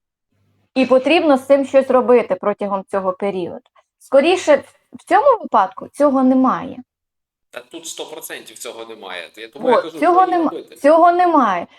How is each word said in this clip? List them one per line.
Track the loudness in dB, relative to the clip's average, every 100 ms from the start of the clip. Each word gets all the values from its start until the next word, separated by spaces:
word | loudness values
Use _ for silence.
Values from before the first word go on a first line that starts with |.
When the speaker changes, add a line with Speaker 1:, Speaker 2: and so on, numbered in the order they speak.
| _ _ _ _ _ _ _
Speaker 1:
І | -2 2
потрібно | 2 2 2 2 0
з | 2
цим | 0 2
щось | 0 2
робити | 0 4 2 2
протягом | -4 -4 -4 -4 -6 -6
цього | -6 -4
періоду. | -4 -4 -6 -8 -12 _ _ _ _
Скоріше, | 0 2 4 2 2 0 0 _ _
в | -14 0
цьому | 2 4 2
випадку | 0 0 0 -4 -12
цього | -2 0 2
немає. | 2 2 2 -2 -8 -16 -20 _ _ _ _ _ _
Speaker 2:
Та | -20
тут | -18 -18 -16
сто | -14 -14
процентів | -16 -16 -16 -18 -18
цього | -16 -16
немає. | -16 -16 -14 -14 -14 -18
Я, | -20
тому | -8 -2
я | -2
Speaker 1:
От, |
Speaker 2:
кажу, | -2 -4
Speaker 1:
цього | -2 0
Speaker 2:
що | 0
їй | 0
Speaker 1:
нема-, | -4
Speaker 2:
робити? | -8 -16 -2
Speaker 1:
цього | 2 4 4
немає. | 2 2 0 0 -4 -8